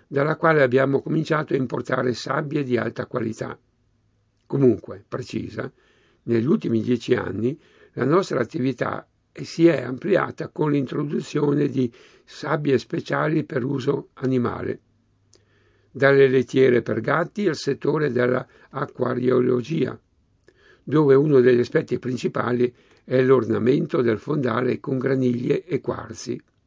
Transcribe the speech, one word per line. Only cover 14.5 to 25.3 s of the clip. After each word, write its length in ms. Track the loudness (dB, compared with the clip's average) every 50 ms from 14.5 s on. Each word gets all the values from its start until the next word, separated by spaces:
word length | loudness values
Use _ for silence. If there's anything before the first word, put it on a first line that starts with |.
| -4 -4 -6 -8 -8 -8 _ _ _ _ _ _ _ _ _ _ _ _ _ _ _ _ _ _ _ _ _ _
dalle 360 | -2 2 4 6 6 6 6 6
lettiere 520 | 4 2 0 2 2 4 4 4 4 2
per 220 | 0 0 -4 -2
gatti 440 | -2 -2 -2 -2 -2 -4 -4 -4 -2
al 100 | -2 -2
settore 540 | -2 -4 -4 -4 -2 -2 -2 0 0 -2 0
della 380 | 0 0 0 2 0 -2 -4 -8 _ _ -20 _
acquariologia, 1300 | -10 -8 -8 -8 -6 -4 -4 -4 -2 -2 0 2 2 2 4 2 2 0 -2 -4 -4 -2 -2 -4 -4 -8 _ _ _ _ _ _ _ _ _ _ _ _ _ _ _ _
dove 320 | _ 0 2 4 6 6 6
uno 260 | 6 6 6 6 6
degli 200 | 6 6 6 4
aspetti 380 | 2 2 0 -2 -2 -2 -4 -6
principali 760 | -4 -6 -6 -4 -4 -4 -4 -4 -2 -2 0 0 0 -2 -2 _ _ _ _ _ _
è 160 | 0 2 2
l'ornamento 800 | 4 6 4 4 4 2 0 0 2 2 2 2 0 0 0 0
del 180 | 2 2 0 0
fondale 640 | -2 -4 -2 -2 -2 0 0 0 0 -2 -2 -4
con 160 | -4 -4 -4
graniglie 680 | -2 -2 0 0 0 0 0